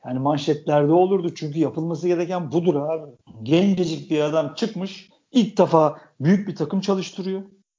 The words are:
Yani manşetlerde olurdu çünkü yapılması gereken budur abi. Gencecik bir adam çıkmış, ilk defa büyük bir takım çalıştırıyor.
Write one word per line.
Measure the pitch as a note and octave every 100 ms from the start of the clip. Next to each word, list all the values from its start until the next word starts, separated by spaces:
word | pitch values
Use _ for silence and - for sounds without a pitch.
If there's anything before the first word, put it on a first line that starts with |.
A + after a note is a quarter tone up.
| B2+
Yani | B2+
manşetlerde | C#3 D3+ E3 D3 - D3 D3
olurdu | E3+ F#3 G3 E3+ -
çünkü | D#3 D3
yapılması | C#3+ D#3+ D#3+ D#3+ F3
gereken | F3 F3 F#3 D#3
budur | D3+ F3 D3
abi. | D3 D#3+ D3 A#2+ _ A#2
Gencecik | A2+ D#3+ G3+ F#3 E3+ D#3 C#3
bir | D3+
adam | D3 D#3+ C#3+ -
çıkmış, | A3 F3+ F#3+ - - _ _
ilk | B3+ G3+ -
defa | E3 D#3+ D#3 - - -
büyük | C#3+ G3 G3
bir | -
takım | D3+ F#3+
çalıştırıyor. | F#3 F#3+ F3 - F#3 F#3+ G3 _ _